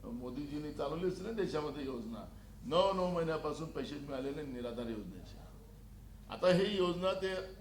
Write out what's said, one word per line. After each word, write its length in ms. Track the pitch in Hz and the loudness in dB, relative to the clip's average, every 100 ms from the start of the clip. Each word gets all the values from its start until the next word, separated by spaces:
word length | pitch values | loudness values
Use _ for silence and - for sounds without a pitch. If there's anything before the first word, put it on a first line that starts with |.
| 113 | -8
मोदीजींनी 600 | 120 123 123 147 151 151 | -6 -6 -6 -4 -4 -4
चालवली 360 | - 143 160 185 | -2 -2 0 0
असते 160 | - | -2
ना 80 | 196 | -4
देशामध्ये 540 | 226 170 151 151 139 135 | 0 0 2 0 -2 -4
योजना. 420 | 127 113 113 90 - - - - | -4 -6 -8 -10 -14 -16 -10 2
नऊ, 280 | 160 196 | 6 6
नऊ 140 | 190 180 | 6 2
महिन्यापासून 640 | 175 165 160 151 143 160 | 2 2 2 0 -2 -4
पैसे 260 | 156 131 147 | -4 -4 -4
मिळालेले 460 | 143 135 135 143 | -4 -2 -2 -4
निराधार 440 | 147 123 120 117 117 | -4 -4 -4 -4 -2
योजनेचे. 580 | 110 92 92 - - - - - - - - - - - | -4 -6 -10 -12 -12 -14 -16 -16 -16 -16 -16 -16 -16 -10
आता 180 | - 180 | 4 8
ही 300 | 180 196 202 | 8 6 4
योजना 360 | 175 170 185 | 4 4 2
ते 220 | 190 190 185 190 - | 2 0 -2 -4 -10